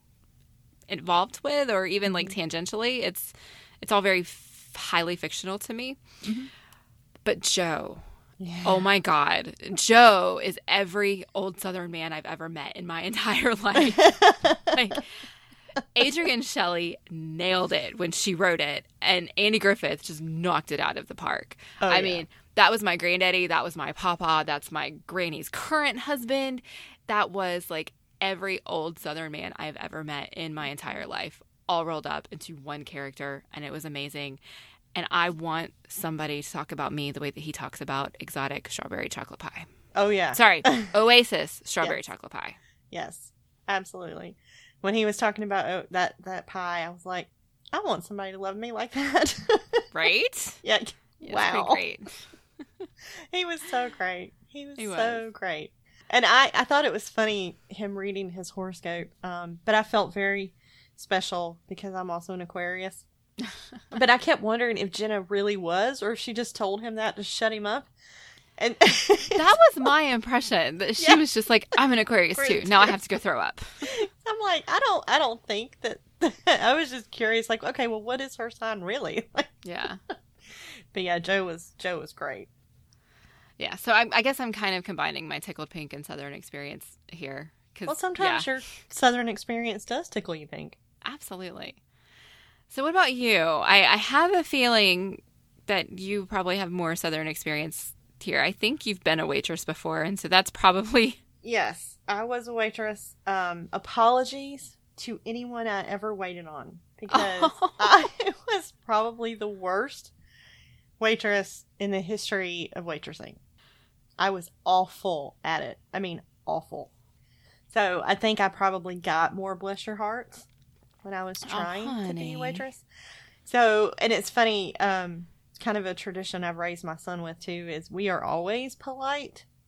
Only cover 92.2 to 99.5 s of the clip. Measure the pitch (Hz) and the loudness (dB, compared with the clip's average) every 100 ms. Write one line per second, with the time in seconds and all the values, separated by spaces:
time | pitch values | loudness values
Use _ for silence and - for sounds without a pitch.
92.2 | - - _ _ _ 269 294 370 269 247 | -20 -20 _ _ _ -4 0 2 2 2
93.2 | 240 185 165 151 - 196 165 208 226 285 | 2 4 4 2 8 8 8 6 4 4
94.2 | 349 359 - 277 240 226 196 180 190 - | 4 2 2 2 4 6 6 4 -2 -8
95.2 | _ _ _ _ - 190 - 185 190 202 | _ _ _ _ -4 -2 -2 -10 -6 -6
96.2 | 185 202 180 196 180 180 165 175 165 156 | -2 -2 0 0 -2 -2 -2 -2 -2 -2
97.2 | 156 151 160 151 156 - - - _ - | -4 -6 -4 -4 -4 -8 -12 -16 _ -12
98.2 | 185 - 151 - 220 294 - 185 160 160 | -2 0 0 0 -2 -2 -6 -2 2 2
99.2 | 160 139 - | 2 -2 -2